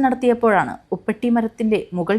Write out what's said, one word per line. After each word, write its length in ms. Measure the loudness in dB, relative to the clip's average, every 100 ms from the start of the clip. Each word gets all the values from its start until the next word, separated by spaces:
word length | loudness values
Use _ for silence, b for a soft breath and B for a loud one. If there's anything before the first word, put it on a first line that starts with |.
നടത്തിയപ്പോഴാണ് 720 | 0 0 0 2 2 2 0 -6 _ -6
ഉപ്പട്ടി 340 | -4 -4 0 0
മരത്തിന്റെ 440 | -2 -4 -2 -2 -2 -4
മുകൾ 200 | -2